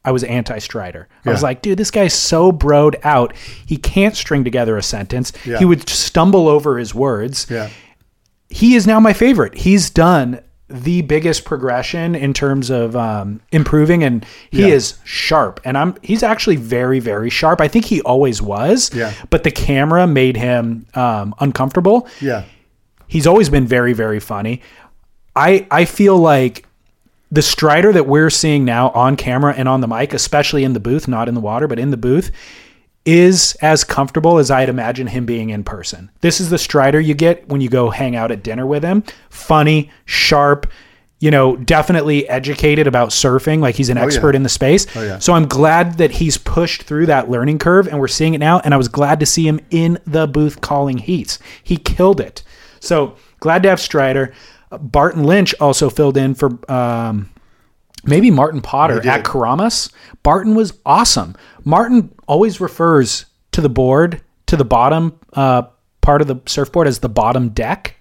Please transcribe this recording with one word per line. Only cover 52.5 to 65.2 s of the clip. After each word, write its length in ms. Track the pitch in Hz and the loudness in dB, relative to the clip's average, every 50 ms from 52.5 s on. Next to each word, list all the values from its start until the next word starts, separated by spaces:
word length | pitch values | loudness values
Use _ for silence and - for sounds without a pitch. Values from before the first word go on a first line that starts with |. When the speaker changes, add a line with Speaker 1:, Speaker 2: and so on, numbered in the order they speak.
| - _ - - _ _ | -20 _ -20 -20 _ _
Speaker 1:
So 340 | - - 175 156 139 120 - _ _ _ _ _ | -6 -2 0 0 0 -2 -6 _ _ _ _ _
glad 240 | - 156 165 185 185 | -2 0 0 2 4
to 60 | 196 | 2
have 100 | 185 - | 2 0
Strider. 540 | - - - 151 135 131 131 139 135 127 - - - - _ _ _ _ | -2 -4 -2 0 0 0 0 -2 -2 -4 -8 -20 -20 -20 _ _ _ _
Uh, 100 | - - | -16 -14
Barton 440 | 151 120 123 143 147 175 160 165 147 | -12 -2 0 2 2 2 0 0 2
Lynch 320 | 147 180 202 180 - - - | 2 4 2 2 0 0 0
also 280 | 151 143 135 - 151 131 | 0 0 2 2 0 -2
filled 280 | - - 151 139 131 | 0 2 0 2 2
in 180 | 139 135 131 135 | 0 0 0 -2
for, 240 | - 147 135 120 120 - - | -2 -2 -2 -2 -6 -8 -6
um, 600 | 131 127 123 120 120 117 117 113 110 104 95 - - _ _ _ _ _ _ _ _ _ _ _ _ - _ | -4 -2 -2 -2 -4 -4 -4 -4 -6 -6 -8 -10 -16 _ _ _ _ _ _ _ _ _ _ _ _ -8 _
maybe 260 | - 143 170 226 247 | 0 2 4 4 4
Martin 300 | 175 131 143 156 160 139 | 4 4 2 0 -2 -6
Potter 340 | - - - 139 151 160 123 | -8 -4 0 0 2 2 0
Speaker 2:
He 40 | 110 | 0
did. 60 | 113 127 | 0 0
Speaker 1:
at 140 | 131 143 - | -2 0 -2
Karamas. 680 | - - 135 117 117 131 156 202 233 - - - - _ _ - - - _ _ | -4 -4 -2 0 0 0 0 0 -2 -2 -4 -8 -10 _ _ -20 -20 -20 _ _
Barton 320 | 147 151 190 190 220 214 | 0 0 2 2 2 2
was 180 | 220 226 180 - _ _ | 2 0 -2 -4 _ _
awesome. 500 | - 147 190 240 233 - 123 92 82 92 - - - _ _ - | 2 2 2 2 2 0 -2 -4 -8 -14 -20 -20 -20 _ _ -2
Martin 440 | 143 160 185 233 233 254 240 175 - - _ _ | 0 2 2 2 4 2 2 2 0 -12 _ _
always 340 | - 143 160 214 226 185 - | -2 2 2 2 2 0 -4
refers 640 | 185 165 - - 170 170 160 143 127 110 - - - _ _ _ _ _ - | -8 -8 -4 0 2 4 4 4 2 2 -2 -10 -12 _ _ _ _ _ -4
to 60 | - | 0
the 60 | 156 139 | 0 0
board, 520 | 117 131 131 127 135 147 170 175 170 - _ _ _ _ _ | 0 2 2 2 4 2 2 0 -2 -10 _ _ _ _ _
to 100 | - - | -2 0
the 80 | 151 135 | 0 2
bottom, 480 | 107 127 117 120 135 156 165 165 165 156 _ | 2 2 2 4 2 2 0 0 -2 -4 _